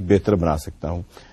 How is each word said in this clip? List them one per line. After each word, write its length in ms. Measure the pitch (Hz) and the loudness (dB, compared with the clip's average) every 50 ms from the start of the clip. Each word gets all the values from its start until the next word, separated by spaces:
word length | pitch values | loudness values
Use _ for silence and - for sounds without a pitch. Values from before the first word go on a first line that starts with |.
| 98 90 | 2 2
بہتر 260 | 101 95 - - 104 | 2 2 4 2 0
بنا 240 | 92 85 82 76 76 | 2 2 0 0 -2
سکتا 320 | - - - - - 78 | -4 -10 -14 -10 -8 -8
ہوں۔ 120 | 85 87 87 - - - - - | -6 -8 -10 -12 -18 -20 -20 -20